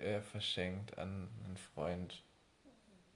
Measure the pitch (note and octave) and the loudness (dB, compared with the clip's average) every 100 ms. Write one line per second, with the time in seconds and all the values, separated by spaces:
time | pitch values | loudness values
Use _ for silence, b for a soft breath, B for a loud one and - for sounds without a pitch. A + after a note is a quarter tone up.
0 | G2 G#2 G#2 G#2 - - F2+ F#2+ A2 - | 2 2 0 0 2 4 2 0 -2 -2
1 | F#2+ G2 F2+ A2+ F#2 F#2 - - D#2 F2+ | -2 -2 -4 -6 -6 -6 -6 0 2 2
2 | E2+ - - - - - - - - F#3+ | -2 -6 -14 -20 -20 -20 -20 -20 -20 -20
3 | - | -20